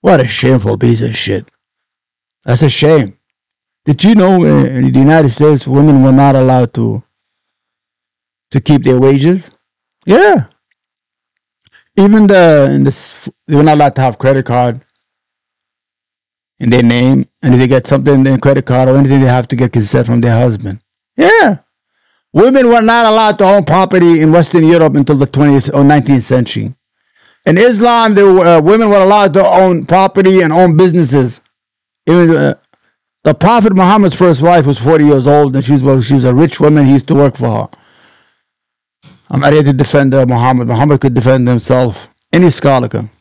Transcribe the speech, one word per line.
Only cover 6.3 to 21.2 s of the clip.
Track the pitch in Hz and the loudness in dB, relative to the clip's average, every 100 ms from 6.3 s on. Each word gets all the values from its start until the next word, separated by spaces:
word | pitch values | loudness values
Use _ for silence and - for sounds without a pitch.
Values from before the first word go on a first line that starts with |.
| 135 | 2
allowed | 131 127 120 - | 0 0 -2 -4
to, | 113 107 - _ _ _ _ _ _ _ _ _ _ _ _ _ _ | -6 -6 -12 _ _ _ _ _ _ _ _ _ _ _ _ _ _
to | 139 | -8
keep | - 147 | -2 -2
their | 120 127 | 0 0
wages? | 135 139 147 185 - _ _ _ _ _ - | 2 2 0 -2 -6 _ _ _ _ _ -2
Yeah. | 220 403 339 113 _ _ _ _ _ _ _ _ _ _ _ _ _ _ - | 0 2 0 -4 _ _ _ _ _ _ _ _ _ _ _ _ _ _ 0
Even | 196 214 202 | 2 4 2
the, | 196 170 151 139 | 4 4 2 0
in | 139 | 0
the | 139 | -2
s-, | 131 - - - _ - | -4 -16 -20 -20 _ -4
they | 147 | 0
were | |
not | 156 151 | 2 2
allowed | 143 135 | 0 0
to | |
have | 127 - | -4 -2
credit | 135 135 127 | -2 -2 -2
card | 123 123 120 _ _ _ _ _ _ _ _ _ _ _ _ _ _ _ _ _ _ | -2 -2 -6 _ _ _ _ _ _ _ _ _ _ _ _ _ _ _ _ _ _
in | 120 | -2
their | 123 | 0
name. | 117 120 127 135 - _ | 2 0 0 0 -4 _
And | 143 | -2
if | 127 | 0
they | 127 | 2
get | 131 - | -2 -2
something | 139 135 | -4 0
in | 139 | 0
their | 135 131 | 0 0
credit | 139 135 131 | 0 -2 -2
card | 123 127 | -2 0
or | 135 | 0
anything, | 139 139 | 2 0
they | 131 | 0
have | 127 120 | -2 -4
to | 123 | -4
get | 127 | -2
consent | 120 104 120 117 | -2 -2 -2 -2
from | 120 | -2
their | 117 113 | 0 0
husband. | 123 107 110 95 _ _ _ | -2 -4 -10 -14 _ _ _
Yeah. | - | -4